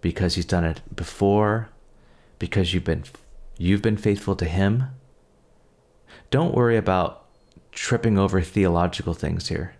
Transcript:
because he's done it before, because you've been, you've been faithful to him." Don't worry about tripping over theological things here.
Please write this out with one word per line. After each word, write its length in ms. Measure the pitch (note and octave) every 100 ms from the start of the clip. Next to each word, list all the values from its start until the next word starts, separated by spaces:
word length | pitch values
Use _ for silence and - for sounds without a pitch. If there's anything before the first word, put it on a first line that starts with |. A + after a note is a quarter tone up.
because 340 | F2 E2 F2+ F#2
he's 100 | E2+
done 200 | F2+ E2
it 160 | D#2+ -
before, 760 | - E2+ - G2+ G2+ G#2 A2 A2 - _ - _ _ _ _
because 360 | E2+ G2+ F2
you've 100 | F#2
been, 220 | E2+ D#2+ - - - - - -
you've 240 | F2 G2+
been 140 | A2 G#2
faithful 400 | G#2+ G2+ - F#2+
to 100 | E2
him." 420 | F2 G2 A#2 C3 - _ _ _ _ _ _ _ _ _ _ _ - -
Don't 220 | C3 E3
worry 220 | - A#2+ A2+
about 520 | G2 F#2 F2 - _ _ _ - _
tripping 460 | - - A#2+ A#2 G2+
over 240 | F#2+ F#2+
theological 720 | E2+ - F#2 E2+ F2 - -
things 340 | E2 - E2+ -
here. 280 | - F#2 -